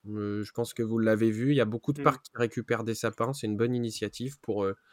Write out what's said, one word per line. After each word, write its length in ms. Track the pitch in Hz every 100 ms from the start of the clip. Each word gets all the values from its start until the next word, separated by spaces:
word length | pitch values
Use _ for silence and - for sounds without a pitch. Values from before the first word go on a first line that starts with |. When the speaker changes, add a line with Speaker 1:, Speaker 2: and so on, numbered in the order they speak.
| 107
Speaker 1:
Euh, 360 | 107 104 104
je 100 | 101
pense 220 | - 117
que 80 | -
vous 160 | 113 113
l'avez 320 | 110 110 113
vu, 220 | 107 131
il 40 | 143
y 60 |
a 20 |
beaucoup 300 | 113 113 -
de 80 | 147
Speaker 2:
Mm. 20 |
Speaker 1:
parcs 220 | 147 135 -
qui 60 |
récupèrent 500 | 117 120 - 113 113
des 100 | 110
sapins, 380 | 110 113 - 117
c'est 140 | 139 107
une 100 | 104
bonne 180 | 120
initiative 640 | 123 117 110 104 - 127 139
pour, 240 | - 104
euh, 120 | 98 98 _